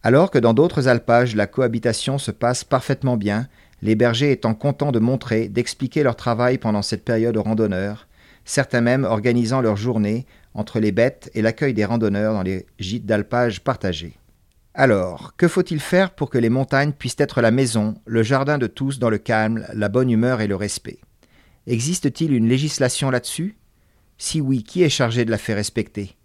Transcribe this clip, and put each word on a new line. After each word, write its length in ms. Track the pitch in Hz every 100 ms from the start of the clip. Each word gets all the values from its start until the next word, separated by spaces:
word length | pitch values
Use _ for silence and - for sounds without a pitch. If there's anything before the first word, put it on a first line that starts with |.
Alors 300 | 117 131 185
que 80 | 139
dans 160 | 117 113
d'autres 320 | 165 - 131
alpages, 480 | 120 - 117 123 107
la 100 | 101
cohabitation 720 | - 127 113 120 110 - 135
se 140 | -
passe 320 | 98 120 123
parfaitement 540 | - - - 135 135 120
bien, 300 | 101 104 123 _ - _
les 100 | 104
bergers 380 | 110 120 113 147
étant 240 | 131 117 110
contents 360 | 143 - 147
de 60 | 117
montrer, 520 | 113 131 - 113 113
d'expliquer 520 | 107 123 - 131 -
leur 140 | 139 113
travail 420 | - 113 123 127
pendant 240 | 113 104
cette 240 | 98 104 -
période 320 | 113 117 110
aux 60 |
randonneurs, 640 | 98 110 110 98 101 107 - _ _ _ -
certains 360 | - 131 123
même 220 | 120 131
organisant 580 | 127 107 117 120 113 131
leur 140 | 117 101
journée 500 | 113 110 104 113 127 _ _
entre 260 | - 107 113
les 120 | 107
bêtes 380 | 95 120 - - -
et 80 |
l'accueil 320 | 110 110 143 107
des 100 | 101
randonneurs 480 | 117 110 101 107
dans 80 | 107
les 240 | 92 95 - _
gîtes 260 | 92 113 107
d'alpage 540 | 107 101 120 120 95
partagés. 540 | - 123 95 80 85 - _ _ _ _ _
Alors, 600 | - 135 101 90 85 120 _
que 120 | 170
faut-il 320 | 190 180 156
faire 320 | - 180 190
pour 180 | - 143
que 80 | 131
les 120 | 113
montagnes 440 | 123 135 135 147
puissent 260 | 143 127 -
être 220 | 143 -
la 100 | 117
maison, 440 | 120 131 113 107 107 -
le 180 | 113
jardin 340 | 110 135 135 147
de 100 | 117
tous 320 | - 135 135
dans 100 | 120
le 80 | 107
calme, 480 | - 110 107 113 98
la 160 | 107 104
bonne 200 | 110 131
humeur 300 | 113 123 127
et 80 | 107
le 80 | 95
respect ? 440 | 101 - - - _ _ _ _ _ _ -
Existe-t-il 680 | 120 131 180 147 - 160
une 140 | 127 113
législation 640 | 131 151 - 127 - 139
là-dessus ? 460 | 127 - - 180 - _ _ _ _ _ _
Si 220 | - 160
oui, 220 | 135 131
qui 180 | 107 180
est 80 | 170
chargé 360 | - 123 117 113
de 60 |
la 60 | 110
faire 200 | - 104
respecter ? 580 | 101 - 104 - 98 -